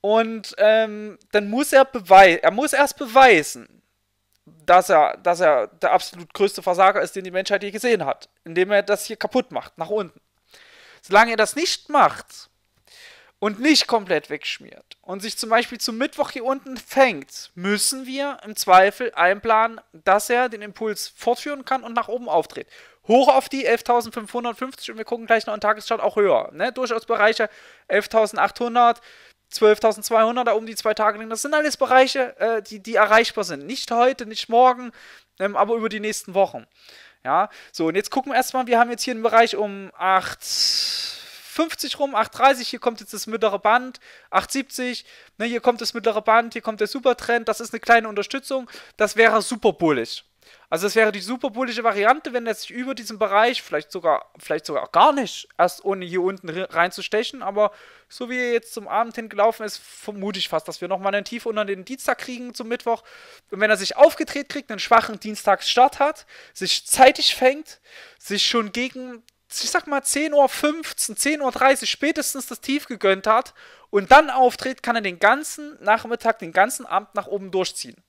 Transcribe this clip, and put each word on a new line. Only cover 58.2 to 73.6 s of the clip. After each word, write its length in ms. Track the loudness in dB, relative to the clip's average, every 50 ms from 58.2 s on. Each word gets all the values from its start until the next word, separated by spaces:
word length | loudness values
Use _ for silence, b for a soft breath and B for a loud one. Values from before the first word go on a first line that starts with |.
| -10 -8
wie 80 | -6
er 160 | -4 -2 -2 -2
jetzt 200 | -4 -4 -6 -16
zum 140 | -14 -10
Abend 280 | -4 -2 -2 -2 -2 -6
hin 140 | -12 -14 -10
gelaufen 340 | -2 2 2 2 2 0 -10
ist, 140 | -12 -12
vermute 600 | -14 -18 -20 -20 -16 -14 -14 -10 -8 -8 -8 -6 -6
ich 100 | -6 -4
fast, 180 | -4 -6 -6
dass 120 | -6 -12 -10
wir 80 | -6
nochmal 280 | -6 -6 -2 -2 -2 -2
einen 100 | -2 -4
Tief 200 | -6 -12 -10 -8
unter 200 | -6 -4 -4 -4
den 200 | -4 -6 -10 -10
Dienstag 340 | -16 -14 -8 -4 -4 -4 -4
kriegen 340 | -6 -14 -12 -12 -14 -16 -14
zum 140 | -14 -10
Mittwoch. 360 | -10 -10 -8 -4 -4 -4 -4 B B B B B B B B B _
Und 120 | -4 -2
wenn 80 | 0 0
er 80 | 0
sich 180 | 0 -2 -8 4
aufgedreht 540 | 6 6 6 6 0 -10 -8 -8 -10 -10 _
kriegt, 200 | -12 -14 -12 _
einen 100 | -12 -10
schwachen 400 | 0 2 2 2 2 0 -12 -12
Dienstagsstart 800 | -12 -12 -12 -4 0 0 0 0 0 -2 4 4 4 4 4 0
hat, 260 | -2 -2 -2 -6 -16 B B B B B B
sich 320 | -10 -6 -4 -4 -6 -4
zeitig 500 | -4 4 6 6 6 6 4 -2 -2 -2
fängt, 440 | 2 2 0 0 0 -10 -18 -20 _ B B B B B B B B
sich 260 | -10 -8 -4 -2 -2
schon 260 | 0 0 -2 -4 -4 -6
gegen, 500 | -6 -6 -6 -8 -14 -16 -16 -18 -20 _ _ _ _ _ _
ich 220 | -10 -8 -8 -4
sag 160 | -4 -4 -4
mal, 160 | -2 -4 -4 -2
zehn 300 | -2 -4 -4 -4 0 4
Uhr 160 | 4 4 4
fünfzehn, 680 | 2 -2 -2 -2 -2 -4 -10 -12 -8 -8 -8 -8 -6
zehn 260 | -4 -2 -2 -2 -2
Uhr 100 | -2 -4
dreißig 380 | -2 2 2 2 2 2 -2 -8
spätestens 580 | -6 -2 -2 -2 -2 -2 -6 -6 -8 -10 -12
das 120 | -12 -14 -14
Tief 280 | -6 -6 -6 -6 -6
gegönnt 400 | -8 -10 -2 0 0 0 2 2
hat 260 | 0 0 0 0 -4 b b